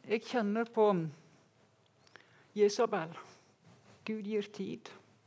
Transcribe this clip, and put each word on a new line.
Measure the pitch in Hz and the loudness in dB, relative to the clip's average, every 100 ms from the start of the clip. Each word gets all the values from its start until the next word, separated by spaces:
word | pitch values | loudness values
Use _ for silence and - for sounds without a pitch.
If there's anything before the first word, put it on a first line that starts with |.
| - | -2
jeg | 220 | -2
kjenner | 226 254 202 214 233 | 0 -2 0 -2 -2
på | 226 214 185 160 143 - _ _ _ _ _ _ _ - - _ _ _ | 4 4 4 0 -8 -20 _ _ _ _ _ _ _ -20 -20 _ _ _
Jesabel. | 208 208 - 233 202 160 165 - - _ _ - - - - - | 2 2 4 0 0 -4 -10 -18 -20 _ _ -20 -20 -20 -16 -8
Gud | 220 202 | -6 -4
gir | 214 202 | -4 -4
tid | - 202 - - - - _ | -6 -8 -8 -12 -20 -20 _